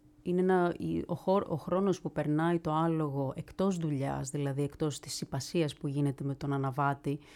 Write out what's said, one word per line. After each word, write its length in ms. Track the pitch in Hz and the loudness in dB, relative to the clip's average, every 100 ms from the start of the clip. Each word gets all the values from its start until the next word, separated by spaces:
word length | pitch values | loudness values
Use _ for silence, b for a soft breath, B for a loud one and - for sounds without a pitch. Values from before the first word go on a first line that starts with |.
| - _ | -20 _
είναι 200 | - 180 | -2 2
ένα, 320 | 185 185 175 - | 4 4 4 0
η, 260 | 160 165 - | -2 -2 -2
ο 80 | 175 | -4
χώρ-, 360 | - 196 - | 2 2 2
ο 40 | 165 | -4
χρόνος 460 | - 180 196 175 | -2 0 2 0
που 100 | 151 | -2
περνάει 480 | 156 147 151 165 170 | -4 0 2 2 2
το 120 | 165 | 2
άλογο 640 | 156 165 160 151 139 131 165 | 2 2 2 0 0 -2 -4
εκτός 420 | - - 190 180 | -10 0 0 2
δουλειάς, 520 | 160 139 139 139 135 | 0 0 0 -2 -4
δηλαδή 340 | 147 139 139 | -2 -2 0
εκτός 360 | 143 - 156 131 | -2 0 -2 -2
της 220 | - - | -8 -8
υπασίας 520 | - 135 - 175 151 | -6 -6 -2 0 0
που 140 | - 147 | -2 -4
γίνεται 360 | 139 143 131 | 0 0 0
με 120 | 139 139 | -4 -4
τον 180 | 143 | -2
αναβάτη 640 | 139 135 131 143 139 143 147 B | 0 -2 0 0 0 -2 -4 B